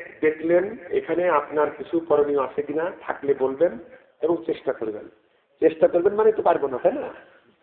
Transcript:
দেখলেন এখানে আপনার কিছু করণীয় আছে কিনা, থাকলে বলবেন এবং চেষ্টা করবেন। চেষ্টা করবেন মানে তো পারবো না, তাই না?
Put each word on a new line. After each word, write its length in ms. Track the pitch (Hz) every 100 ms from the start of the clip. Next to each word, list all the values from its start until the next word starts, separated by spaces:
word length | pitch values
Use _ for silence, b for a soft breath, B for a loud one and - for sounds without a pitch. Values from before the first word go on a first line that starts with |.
| - -
দেখলেন 560 | 156 160 165 175 202 240 -
এখানে 400 | - - 165 180
আপনার 420 | 147 - 147 147
কিছু 280 | - 135 165
করণীয় 440 | 165 147 147 143
আছে 180 | 131 -
কিনা, 300 | 147 147 175 -
থাকলে 320 | - - 139 135
বলবেন 380 | 135 135 170 117 - b b -
এবং 160 | 160 170 -
চেষ্টা 280 | - -
করবেন। 360 | - 107 107 107 _ _ _ _ -
চেষ্টা 260 | 160 160 175
করবেন 260 | 175 190
মানে 180 | 208 220
তো 100 | 208
পারবো 260 | 175 160 139
না, 100 | 123
তাই 140 | 180
না? 180 | 277 - - - _ _ _